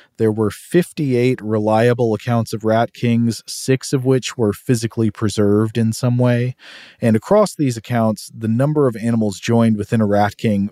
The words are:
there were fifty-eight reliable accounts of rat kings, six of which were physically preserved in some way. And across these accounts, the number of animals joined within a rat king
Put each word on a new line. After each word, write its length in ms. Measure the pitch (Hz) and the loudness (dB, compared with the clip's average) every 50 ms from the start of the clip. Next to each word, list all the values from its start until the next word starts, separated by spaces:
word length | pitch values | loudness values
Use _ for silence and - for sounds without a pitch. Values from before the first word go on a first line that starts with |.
| - _ _ | -20 _ _
there 160 | - 113 110 | -2 0 0
were 180 | 104 110 107 101 | 0 0 -2 -2
fifty-eight 920 | - - - - - - - - - - 151 135 123 120 123 127 127 - | -4 -8 -14 -2 -2 -2 -2 -2 -6 -6 -4 -2 0 2 2 0 0 -2
reliable 720 | 101 107 110 107 107 107 107 110 117 123 120 120 120 113 107 | -4 -4 -4 -2 0 2 2 4 4 4 2 2 0 -2 -2
accounts 400 | - - 123 117 117 110 - 120 | -2 -2 -2 -2 -2 -2 -4 -6
of 100 | 104 113 | -4 -2
rat 300 | 110 110 113 117 - _ | 0 2 2 2 0 _
kings, 500 | - 123 120 117 117 117 113 107 - - | -4 -2 0 0 2 0 0 -2 -4 -10
six 460 | - - - - - 131 127 - - | -14 -14 -8 -2 -2 -2 -2 -2 -4
of 140 | 147 135 123 | -4 -2 0
which 320 | 135 131 127 - - - | 2 0 0 0 -6 -4
were 160 | 131 113 104 98 | -2 -2 -2 -2
physically 580 | - - - 127 110 113 110 - 117 113 110 | -4 -2 -2 -2 0 0 -4 -2 -2 -2 -2
preserved 680 | - - 117 101 - 107 104 101 104 104 110 110 - | -2 -2 -4 -4 0 0 2 2 4 2 2 0 -2
in 140 | 120 113 110 | -2 -2 -2
some 260 | 110 - - 123 123 | -2 -2 -2 -2 0
way. 380 | 123 127 123 120 120 123 127 - _ - - - - - - - - | 2 2 2 2 0 -2 -4 -8 _ -20 -20 -20 -20 -20 -20 -12 -2
And 160 | 120 113 110 | 0 2 2
across 380 | 107 - - 196 214 208 175 - | 2 2 2 4 4 4 2 0
these 200 | - 147 127 117 | -2 -2 -2 -2
accounts, 560 | 113 - - 123 117 113 110 107 - - - - | -4 -6 -2 0 0 2 0 -2 -4 -8 -18 -14
the 140 | 117 110 | -6 -4
number 400 | 110 113 117 139 151 151 151 139 | -2 0 0 0 0 2 2 2
of 80 | 127 110 | 0 0
animals 460 | 101 107 117 117 113 110 104 95 - | -2 -2 0 0 0 0 -2 -4 -6
joined 340 | - - 117 117 117 113 110 | -2 0 2 4 4 4 2
within 240 | 104 104 - 120 113 | 0 -2 -2 0 0
a 60 | 107 | 2
rat 320 | 101 101 101 104 101 - | 2 4 2 2 2 0
king 320 | - - 117 104 98 98 104 | -2 -2 0 0 0 -2 -4